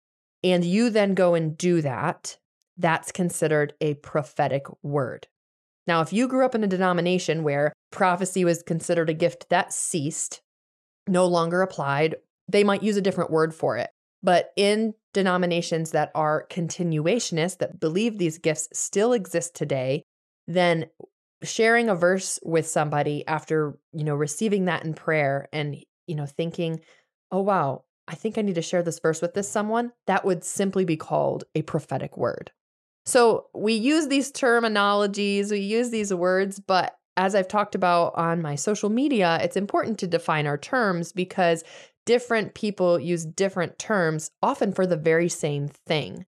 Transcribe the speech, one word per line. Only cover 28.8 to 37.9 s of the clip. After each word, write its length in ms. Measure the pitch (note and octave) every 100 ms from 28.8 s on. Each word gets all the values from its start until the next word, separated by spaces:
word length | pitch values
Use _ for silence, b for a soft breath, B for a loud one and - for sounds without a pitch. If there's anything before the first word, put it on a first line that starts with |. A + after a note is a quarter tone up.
this 180 | E3+ D#3
verse 220 | D#3+ D#3+
with 140 | F3 F#3
this 120 | G3+
someone," 460 | A3 G#3 A3+ A#3+ - -
that 180 | F#3+ G3
would 180 | F3
simply 420 | - - G3 F#3+ F#3
be 120 | D#3
called 460 | - D#3 C#3 C#3 -
a 80 | D#3
prophetic 560 | D3+ D#3 - D3 C#3+ -
word. 340 | B2 - - - _ _ _ _ -
So 420 | C4 A#3 G3+ -
we 200 | - G3+
use 340 | A3+ A#3+ D#4 D4
these 240 | C#4 B3
terminologies, 1200 | - B3+ A#3 A3+ G#3 G3+ G#3 G#3 G3 G#3 G3+ G3+
we 80 | G#3
use 320 | G3 A3 B3
these 200 | A3+ G3+
words, 480 | F3+ F3+ F#3 G3 G3
but 380 | - F#3 D#3+ - _ -
as 200 | F#3+ G3+
I've 120 | F#3
talked 280 | G#3 G#3 G3
about 400 | F#3